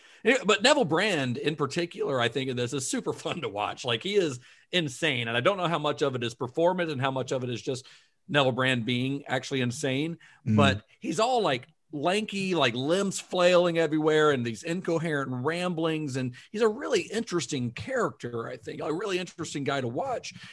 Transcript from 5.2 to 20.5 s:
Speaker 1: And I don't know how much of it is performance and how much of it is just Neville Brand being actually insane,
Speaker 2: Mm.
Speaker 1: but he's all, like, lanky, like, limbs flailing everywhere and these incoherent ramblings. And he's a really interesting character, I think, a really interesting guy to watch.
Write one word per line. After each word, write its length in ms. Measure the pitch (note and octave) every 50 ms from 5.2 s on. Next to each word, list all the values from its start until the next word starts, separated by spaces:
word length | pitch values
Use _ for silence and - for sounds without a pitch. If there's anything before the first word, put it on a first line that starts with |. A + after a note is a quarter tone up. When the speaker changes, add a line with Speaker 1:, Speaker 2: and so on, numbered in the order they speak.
| A#2
Speaker 1:
And 100 | A2+ A#2
I 20 | A#2+
don't 160 | C3+ F#3 G3+
know 100 | F#3 F3+
how 100 | D#3+ E3+ D3+
much 220 | D3 D3 C#3 B2+
of 140 | D3+ C#3 B2
it 80 | B2 A#2+
is 100 | A#2 -
performance 580 | - B2+ A#2+ - E3 E3 F3 F#3 F3+ E3+ D#3+
and 80 | D3 B2
how 120 | C3+ C3+
much 200 | C3 C3 B2 -
of 120 | C#3 B2+ B2
it 60 | A#2+
is 100 | A#2+ G#2+
just 240 | - - - - - - - - _ _ _ _ _
Neville 240 | - - D3 C3+ B2+
Brand 340 | A#2+ B2+ B2+ C3 C3 A#2+ G#2+
being 380 | B2+ B2 B2 C3 C3+ C#3 C#3 -
actually 340 | C3+ C3 C3 B2+ - C#3+ C3
insane, 560 | B2 A#2+ A#2+ - C#3+ C3+ C3 C3+ D#3 E3 E3 - - - - _ -
Speaker 2:
Mm. 80 | A#2+ A2
Speaker 1:
but 260 | C#3 C#3+ C3+ B2+ G#2+ - _ _ _
he's 200 | - - F3+ F3
all, 220 | A3 C4 C4 A#3 G3
like, 240 | D#3 C3+ B2 B2+ - _ _ _ _
lanky, 640 | - D3 C#3 F3 F#3+ G#3+ A3 - G3+ G3 F#3+ F#3 F3
like, 180 | D#3+ C#3 A#2+ A2
limbs 460 | B2 C3 D3+ F3 G3 G3 F#3+ - -
flailing 580 | - - G3 F3+ F3 F3+ F3+ F3 F3+ F3 E3
everywhere 540 | E3 E3 D3+ D#3 D#3 D3+ D#3 D#3 D#3 D3+ D3+
and 120 | C#3+ B2 A#2+
these 200 | A#2+ A2 - -
incoherent 680 | E3 E3+ F#3+ - F3+ E3 D#3+ E3 E3+ D3+ C#3+ C3+ B2+
ramblings. 880 | B2+ B2 B2 D3+ E3 F3 F3+ F3+ F3 D#3 E3 D#3+ D#3+ D#3 D#3 C#3+ B2+
And 160 | C3+ C3 B2+ B2+ - - -
he's 100 | - G#3+ A#3+
a 40 |
really 340 | G#3+ G#3+ C4+ D4+ D#4+ B3+ F#3+
interesting 720 | D#3+ - - A3+ A#3+ - F3+ E3+ - - D3+ C3 B2 A#2
character, 760 | A#2+ - - A#3 C4 B3 G3+ D3 - - - A#2+ A#2+ A2+ A#2 B2+
I 80 | B2
think, 240 | - - D#3 - -
a 100 | E3+ E3
really 280 | D3+ F3+ A3 G3+ F#3 F3+
interesting 440 | F3+ E3+ - - D#3 - - D3+ C3+
guy 160 | C#3+ C#3 C#3
to 80 | B2
watch. 460 | A#2+ B2 E3 C4 C#4 A#3+ F3 - - - - - -